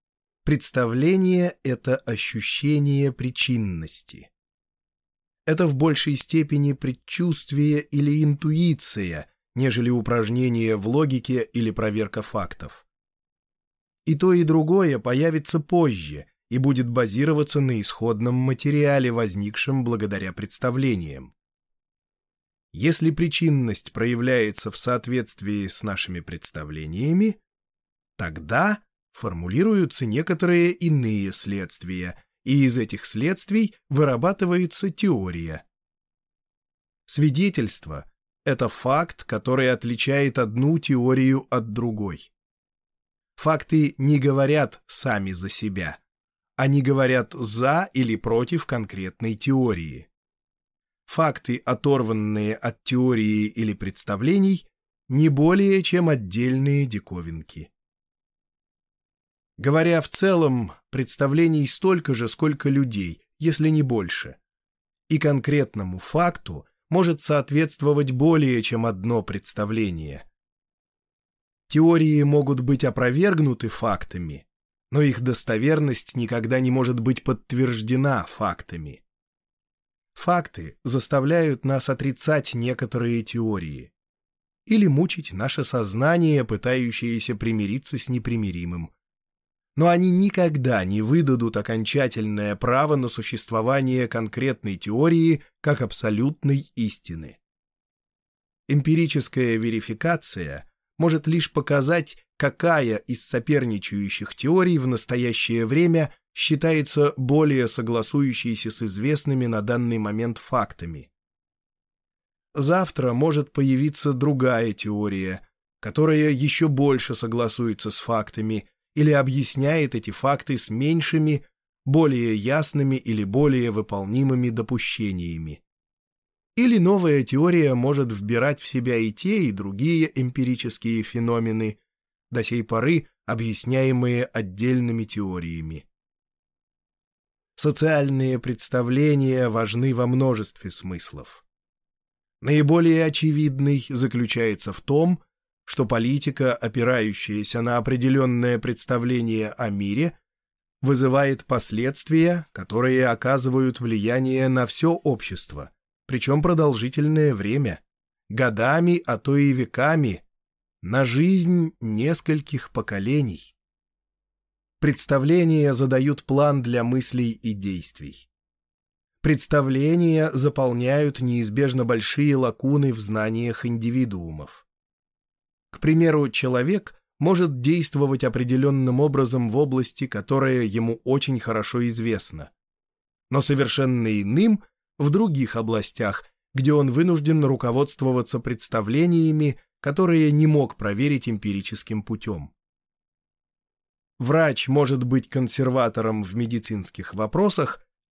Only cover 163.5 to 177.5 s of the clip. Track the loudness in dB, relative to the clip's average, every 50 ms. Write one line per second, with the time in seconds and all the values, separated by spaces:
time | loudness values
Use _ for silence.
163.5 | _ _ _ _ _ _ _ _ _ _ _ _ _ _ _ _ _ _ _ _
164.5 | _ _ _ _ _ -2 0 0 0 0 0 0 0 2 2 2 2 4 4 4
165.5 | 4 4 4 2 2 2 2 2 2 2 2 2 0 -2 -2 0 2 4 4 4
166.5 | 2 0 0 0 0 0 0 0 0 0 -2 -2 -2 -2 -2 -2 -4 -4 -6 -6
167.5 | -6 -4 -6 -6 -6 -6 -8 -10 -12 -12 -18 -18 -18 -20 -20 _ _ _ _ _
168.5 | _ _ _ _ _ _ _ _ _ _ _ _ _ _ 2 2 2 2 0 0
169.5 | 2 2 2 2 0 2 2 2 4 4 4 4 4 4 2 2 0 0 0 0
170.5 | 2 2 0 0 0 0 0 0 2 2 2 0 -2 -2 -2 -2 0 0 -2 -2
171.5 | 0 0 0 0 0 0 0 0 0 -2 -2 -2 -2 2 2 2 4 2 2 0
172.5 | -2 -2 -2 0 2 2 2 2 0 -4 -6 -4 -2 -2 -2 -2 -2 -2 -4 -4
173.5 | -6 -4 -4 -4 -4 -2 -2 -2 0 0 0 -2 -4 -8 -8 -10 -12 -12 -14 -16
174.5 | -20 -20 _ _ _ _ _ _ _ _ _ _ _ _ _ _ _ _ _ _
175.5 | _ _ _ -20 -12 -2 0 2 4 4 4 4 4 2 0 0 -2 -2 -2 0
176.5 | 0 0 0 0 -2 -2 -4 -8 -20 _ _ _ _ -2 2 2 2 2 2 0